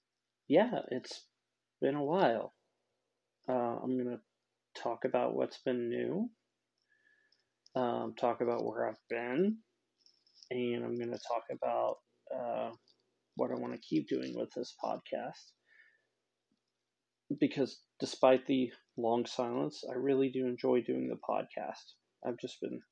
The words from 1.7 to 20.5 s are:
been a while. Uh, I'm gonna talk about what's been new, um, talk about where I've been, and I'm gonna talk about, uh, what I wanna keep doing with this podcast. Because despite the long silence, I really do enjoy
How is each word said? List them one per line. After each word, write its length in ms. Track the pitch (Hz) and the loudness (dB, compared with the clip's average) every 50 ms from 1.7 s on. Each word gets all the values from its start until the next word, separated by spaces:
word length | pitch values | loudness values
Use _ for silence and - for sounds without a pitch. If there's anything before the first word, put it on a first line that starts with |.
| _ _ | _ _
been 140 | 139 139 139 | 0 0 2
a 100 | 147 143 | 0 0
while. 500 | 135 165 190 185 131 117 107 92 - - _ _ _ _ _ _ _ _ _ _ _ _ _ _ _ _ _ _ - | 0 2 4 4 4 4 2 -2 -6 -10 _ _ _ _ _ _ _ _ _ _ _ _ _ _ _ _ _ _ -2
Uh, 40 | 127 127 120 120 117 - - | 0 0 0 0 -2 -2 -2
I'm 160 | 127 131 127 | -2 -2 -2
gonna 220 | 123 123 120 117 - _ _ _ _ _ _ _ _ _ - | -2 -2 -4 -6 -10 _ _ _ _ _ _ _ _ _ -16
talk 300 | - - 120 117 - - | -8 -4 -4 -4 -2 -2
about 300 | 131 - 123 123 120 117 | 0 2 2 2 2 2
what's 240 | 131 131 127 - - | 0 0 -2 -2 -4
been 300 | - 135 127 123 120 117 | -2 -2 0 0 0 -2
new, 400 | 120 123 120 117 143 185 226 240 - _ _ _ _ _ _ _ _ _ _ _ _ _ _ _ _ _ _ _ _ _ _ _ _ _ _ _ - | -2 -2 -2 -2 0 -2 -2 -4 -6 _ _ _ _ _ _ _ _ _ _ _ _ _ _ _ _ _ _ _ _ _ _ _ _ _ _ _ -2
um, 400 | 135 123 120 120 120 117 113 110 - | 0 0 0 0 -2 -2 -4 -4 0
talk 220 | - 120 117 - | 0 0 2 2
about 240 | 123 117 117 117 113 | 0 0 0 0 0
where 240 | 117 110 117 120 113 | -2 -2 -2 -2 -2
I've 200 | 113 - _ _ | -4 -6 _ _
been, 500 | 120 117 120 123 127 147 185 208 220 220 - _ _ _ _ _ _ _ _ _ _ _ _ _ _ - - - | -6 -4 -2 -2 0 2 2 2 2 -2 -8 _ _ _ _ _ _ _ _ _ _ _ _ _ _ -20 -12 -6
and 340 | 123 123 123 120 120 120 120 | -4 -2 0 0 0 -2 -2
I'm 140 | 117 120 120 | -4 -4 -4
gonna 200 | 120 117 120 117 | -4 -4 -6 -8
talk 260 | - - 120 113 - - | -4 -4 -4 -4 -4 -6
about, 480 | 135 127 - 127 117 120 117 117 113 - _ _ _ _ _ - 131 | -6 -4 -2 -2 0 0 0 0 -2 -4 _ _ _ _ _ -8 -6
uh, 360 | 131 123 120 117 117 117 113 117 - _ _ _ _ _ _ _ _ _ _ _ | -6 -4 -4 -4 -4 -4 -6 -8 -12 _ _ _ _ _ _ _ _ _ _ _
what 140 | - 127 123 | -2 -2 -2
I 100 | 127 123 | -2 -4
wanna 180 | 123 123 123 - | -4 -6 -6 -8
keep 300 | - - 156 160 143 - | -6 -2 -2 -2 0 0
doing 260 | 139 131 127 131 123 | -2 -2 -2 -4 -4
with 160 | 120 117 110 - | -4 -4 -4 -4
this 220 | - - - - - - | -8 -8 -8 -8 -6 -4
podcast. 720 | 110 110 - - - - - 113 139 165 - - - _ _ _ _ _ - - _ _ _ _ _ _ _ _ _ _ _ _ _ _ _ _ _ _ _ _ _ _ _ _ _ _ _ _ _ 147 - | -4 -4 -4 -6 -6 -6 -6 -6 -8 -10 -12 -18 -20 _ _ _ _ _ -20 -20 _ _ _ _ _ _ _ _ _ _ _ _ _ _ _ _ _ _ _ _ _ _ _ _ _ _ _ _ _ 0 0
Because 440 | 160 135 - 147 135 - - - _ _ _ - | 0 2 2 0 0 -2 -2 -8 _ _ _ -6
despite 460 | 135 127 - - - 131 131 127 - | -6 -6 0 4 6 6 6 6 4
the 260 | - 139 131 127 117 - - _ _ _ | 2 0 0 0 -2 -4 -10 _ _ _
long 300 | - 117 110 113 123 120 | -2 0 2 2 2 0
silence, 580 | - - - 127 120 120 131 143 151 147 - - 127 | 0 -2 -4 -2 -2 -2 -2 -2 -2 -4 -8 -8 -6
I 60 | 127 | -4
really 360 | 123 131 139 139 131 135 135 | -2 2 2 4 4 2 2
do 160 | 127 131 127 | 0 0 -2
enjoy 360 | 127 | -2